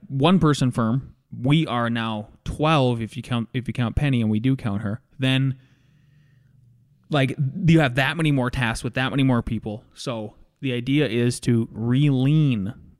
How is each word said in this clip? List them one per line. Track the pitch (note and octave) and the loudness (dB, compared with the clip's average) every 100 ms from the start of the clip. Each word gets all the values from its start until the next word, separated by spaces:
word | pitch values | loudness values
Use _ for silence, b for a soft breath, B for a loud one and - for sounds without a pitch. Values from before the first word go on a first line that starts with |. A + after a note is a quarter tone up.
| - | -10
one | C3+ D#3 F#3+ | 0 2 4
person | D#3 C#3 B2+ | 2 2 0
firm, | B2 A2+ C3 - - _ A#2 | 0 0 -2 -4 -16 _ -6
we | B2+ D#3+ D#3 | 2 2 2
are | A#2+ A#2 | -2 -2
now | A#2 A2+ G#2+ G#2+ - - | -4 -4 -6 -10 -14 -12
twelve | - D3+ D#3 B2+ A#2 | -2 0 2 2 0
if | A2 C3 | -6 -10
you | |
count, | - A#2+ A2+ | -6 -6 -4
if | B2+ A2+ | -6 -6
you | |
count | A#2 A2+ - | -4 -4 -2
Penny, | D3 B2 | 0 0
and | A2 | 0
we | G#2+ | 0
do | B2+ C3+ | 0 -2
count | - G2+ | -4 -4
her, | G2+ A2 _ - | -6 -8 _ -6
then, | C3 C3 C3+ C3 b b b b b b b b b _ _ _ _ _ _ | -2 0 0 -4 b b b b b b b b b _ _ _ _ _ _
like, | D3 C3+ - C3+ - F3 | 0 0 0 -2 2 4
you | D#3+ | 6
have | C#3 B2 | 4 2
that | C3+ D#3+ | -2 0
many | D#3 | 2
more | C#3 B2 | 2 0
tasks | C3 A#2 A2+ | 0 -2 -2
with | A#2+ B2+ | -4 -2
that | B2+ | -2
many | C#3 | 2
more | C3+ A#2+ | 2 2
people. | - A2 A2 G#2+ - | 0 -6 -6 -10 -14
So | - C#3 A2+ G#2 - - _ | -12 -10 -8 -10 -14 -20 _
the | C3+ | -6
idea | A#2+ B2 C#3+ B2+ | -4 0 0 2
is | A#2 A#2+ - | 2 0 0
to | - A#2 A2+ | 0 0 0
re-lean, | - A#2 B2+ D3 C3 C3+ D#3 D3 A2+ F#2+ - - | -4 0 2 4 4 4 4 4 2 -2 -8 -20